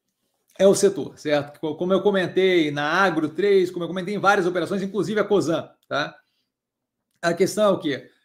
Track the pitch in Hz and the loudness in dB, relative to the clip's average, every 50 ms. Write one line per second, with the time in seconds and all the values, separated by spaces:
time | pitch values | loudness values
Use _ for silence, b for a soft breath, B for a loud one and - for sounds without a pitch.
0 | _ _ _ _ _ _ _ _ _ _ _ - 190 196 190 190 202 190 - 147 | _ _ _ _ _ _ _ _ _ _ _ 2 4 4 4 6 4 2 0 0
1 | 123 - - - - 151 147 147 143 - - - - 156 147 - 180 180 190 180 | -8 -10 -12 -8 -4 0 0 0 -2 -4 -12 -10 -8 -8 -6 -4 -2 0 2 2
2 | 185 208 196 190 175 156 - 185 190 190 180 170 156 147 143 147 147 151 165 185 | 2 2 0 0 -2 -2 0 2 2 4 4 2 2 0 -2 -4 -2 0 2 2
3 | 196 185 160 160 156 147 - - 196 202 196 190 180 180 - 180 170 160 175 190 | 2 2 2 0 -4 -4 -4 -2 0 2 4 2 2 0 -4 -6 -8 -6 -6 -6
4 | 180 196 208 185 156 196 208 202 170 180 180 180 160 151 196 196 190 196 196 208 | -6 -6 -4 0 2 2 2 2 2 0 -2 -4 -4 -4 -4 -6 -6 -6 -4 -4
5 | 156 170 214 214 196 208 208 180 139 151 165 139 - - _ _ _ - 131 139 | -4 -2 -2 -2 0 0 0 0 0 0 -2 -4 -6 -10 _ _ _ -8 -6 -6
6 | 156 160 - _ _ _ _ _ _ _ _ _ _ _ _ _ _ _ _ _ | -6 -6 -10 _ _ _ _ _ _ _ _ _ _ _ _ _ _ _ _ _
7 | _ _ _ - - 170 170 170 190 185 - 208 214 202 180 175 - 147 131 123 | _ _ _ -6 -4 -2 0 0 0 0 0 2 2 2 2 0 -2 -4 -6 -6
8 | - b b b | -8 b b b